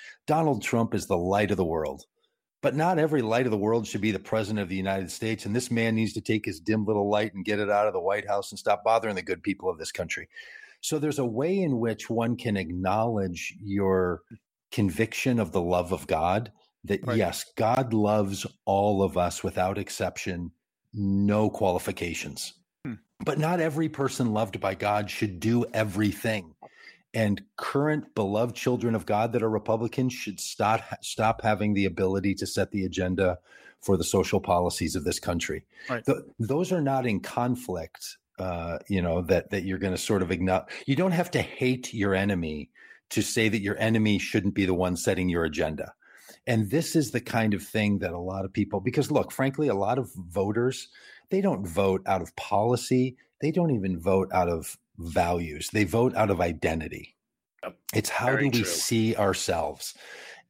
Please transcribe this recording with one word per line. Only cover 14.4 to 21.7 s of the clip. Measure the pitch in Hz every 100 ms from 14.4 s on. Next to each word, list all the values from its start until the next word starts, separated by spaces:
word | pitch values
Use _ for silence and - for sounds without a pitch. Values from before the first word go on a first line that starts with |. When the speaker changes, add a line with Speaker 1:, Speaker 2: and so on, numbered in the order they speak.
| _ _ _
Speaker 1:
conviction | - 98 104 113 - 135 117
of | 92
the | 92
love | 87 90 85
of | 90 -
God, | 80 85 101 117 _ _ _
that | - 196 131
Speaker 2:
Right. | 113
Speaker 1:
yes, | 90 - - -
God | 110 131 123
loves | 110 104 107 98 98 - _ -
all | 98 104 98
of | 95 85
us | 87 -
without | 92 95 92 98
exception, | 92 - 92 - 98 87 85 _ _ _ _
no | 110 98 98 101 104 107
qualifications. | - 98